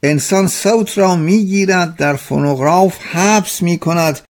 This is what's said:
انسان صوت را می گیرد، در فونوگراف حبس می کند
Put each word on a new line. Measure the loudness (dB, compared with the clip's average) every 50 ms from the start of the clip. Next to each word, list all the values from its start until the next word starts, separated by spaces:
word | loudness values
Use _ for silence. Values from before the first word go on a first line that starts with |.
| 2
انسان | 2 0 0 0 0 0 0 2 0
صوت | -2 -2 0 0 2 2 0 -2 0 0
را | 2 2 2
می | 0 0 2 2 2 2
گیرد، | 2 0 0 2 2 2 0 0 -2 -4
در | -4 -2 -2 -2
فونوگراف | -4 -4 -4 -2 -2 0 0 0 0 0 2 2 4 2 0 0 -4
حبس | -14 -8 -4 0 2 2 2 2 0 -2 -6 -4
می | -2 -2 -2 -2
کند | -2 -2 0 0 0 0 -2 -4 -10 _ _